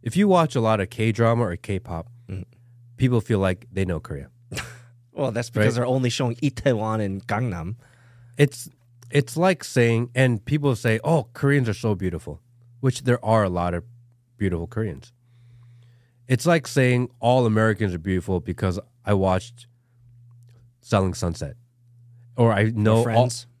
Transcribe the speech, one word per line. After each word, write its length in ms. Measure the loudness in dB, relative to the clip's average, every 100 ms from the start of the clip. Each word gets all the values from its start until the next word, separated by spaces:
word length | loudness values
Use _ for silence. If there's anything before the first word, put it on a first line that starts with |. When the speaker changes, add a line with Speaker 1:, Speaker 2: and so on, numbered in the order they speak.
Speaker 1:
if 140 | -4 0
you 120 | 4
watch 260 | 4 2
a 60 | 0
lot 200 | 2 2
of 80 | 0
K-drama 520 | -2 -2 2 2 2
or 120 | 0 -4
K-pop, 520 | -6 -6 -6 -10 -10 -18 -14
Speaker 2:
Mm. 140 | -12 -12 _ _ -20 -20 -2
Speaker 1:
people 240 | 0 0
feel 180 | 0 0
like 280 | 0 -2 -6
they 120 | -4
know 160 | -4 -4
Korea. 300 | -8 -12 -14 _ _ -14 -14 -18 -20 _ _
Speaker 2:
Well, 200 | -6 -4
that's 180 | -4 -6
because 180 | 2 2
Speaker 1:
Right? 60 |
Speaker 2:
they're 120 | 2 0
only 240 | 0 0
showing 260 | 0 -4 0
Itaewon 640 | -2 0 0 0 0 -2
and 220 | -2 -6 -4
Gangnam. 480 | -4 -4 -6 -8 -12 _ _ _ _ -20 0
Speaker 1:
It's, 320 | 0 0 -18 _ _ _ -4
it's 260 | -2 -2 0
like 280 | 0 0
saying, 460 | -2 2 2 2 -2
and 300 | 0 2 0
people 320 | -2 -2 0 0
say, 240 | 0 -2
"Oh, 220 | 0 -2 -2
Koreans 360 | -4 0 2 0
are 60 |
so 220 | -2 -2 -2
beautiful," 440 | -4 -6 -10 -16 _ _ _ -4
which 240 | -2 -2
there 160 | 0 -2
are 180 | 2 2
a 60 | 2
lot 260 | 0 -2
of 80 | -4 -8 -20 _ _ _ _
beautiful 320 | -2 -2 -6
Koreans. 440 | -6 -6 -8 -16 _ _ _ _ -20 -20 -20 _ _ _ _ -2
It's 180 | 0 2
like 220 | 2 2
saying 400 | 2 2 2 0 _
all 280 | 2 4 4
Americans 480 | 4 2 2 -2
are 40 | -2
beautiful 400 | -2 -2 -2 -4
because 400 | -4 -4 -2 -2 -8 _
I 100 | -2
watched 520 | 0 2 0 -4 -20 -20 _ _ _ _ -20 -20 -20 -20 -20 _ _
Selling 320 | -2 0 0
Sunset, 420 | -2 -6 -6 -10 -14 _ _ _ _ _ -20 -18 2
or 160 | 2
I 180 | 4 2
know 280 | 2 4 4
all, 40 |
Speaker 2:
Friends. 440 | 4 2 2 0 -14 _